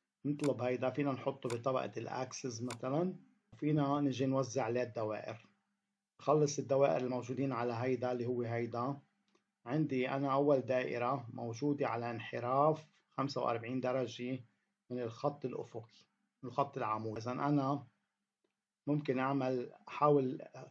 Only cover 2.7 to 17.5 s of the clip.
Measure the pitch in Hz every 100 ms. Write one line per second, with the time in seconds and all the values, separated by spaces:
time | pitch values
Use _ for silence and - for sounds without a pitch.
2.7 | 120 131 143 180 185 - _ _ - 151
3.7 | 151 139 147 143 120 135 135 123 131 113
4.7 | 120 120 117 107 104 - - - _ _
5.7 | _ _ _ _ - - 151 147 147 117
6.7 | 135 139 156 127 123 117 127 139 120 120
7.7 | 113 131 123 123 123 120 123 113 117 117
8.7 | 117 127 139 - _ _ _ _ _ -
9.7 | 151 156 131 127 139 139 135 147 139 117
10.7 | 127 131 120 120 139 113 - 120 113 147
11.7 | 143 131 117 117 117 113 123 117 135 151
12.7 | 151 - _ _ - 139 131 123 117 113
13.7 | 127 127 131 123 110 123 131 - _ _
14.7 | _ _ 123 117 113 143 147 127 120 -
15.7 | 117 113 - _ _ _ _ 127 120 139
16.7 | 135 110 110 110 113 113 131 143